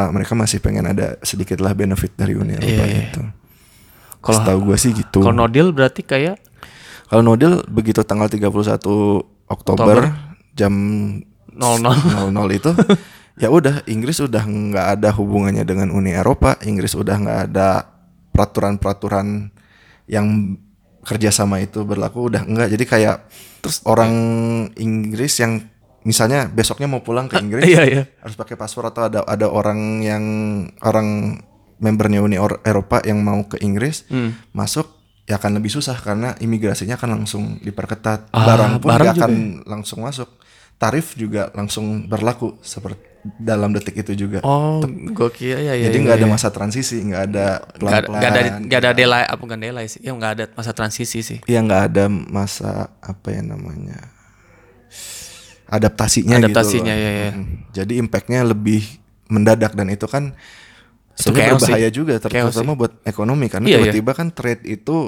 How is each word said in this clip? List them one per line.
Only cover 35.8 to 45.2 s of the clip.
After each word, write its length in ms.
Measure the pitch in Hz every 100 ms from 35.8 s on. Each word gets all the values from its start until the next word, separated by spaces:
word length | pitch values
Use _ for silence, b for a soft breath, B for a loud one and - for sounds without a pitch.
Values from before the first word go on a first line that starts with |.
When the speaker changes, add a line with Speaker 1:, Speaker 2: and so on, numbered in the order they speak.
| 139
Speaker 1:
karena 460 | 120 107 104 123 120
imigrasinya 560 | 117 113 104 - 101 123
akan 240 | 120 110
langsung 400 | 104 104 110 104
diperketat. 720 | 104 98 95 - 110 107 -
Speaker 2:
Ah, 160 | 113 113
Speaker 1:
Barang 240 | 113 107 123
pun 120 | 139
Speaker 2:
barang 160 | 117 160
Speaker 1:
nggak 120 | 170
akan 80 | 117
Speaker 2:
juga 140 | 113 107
ya? 140 | 82 -
Speaker 1:
langsung 320 | 104 104 110
masuk. 280 | 120 131 120 _ b b b _
Tarif 360 | 110 139 165
juga 380 | 131 107 107 -
langsung 320 | 101 104 - 107 107 104
berlaku 500 | 107 110 120 117 -
seperti 420 | - - 101 98 - _ 104 -
dalam 320 | 113 107 104
detik 300 | 104 95 104
itu 160 | 101 101
juga. 220 | 101 98
Speaker 2:
Oh, 380 | 135 143 151 156
Speaker 1:
Tep- 320 | 143 - 82
Speaker 2:
gua 160 | 208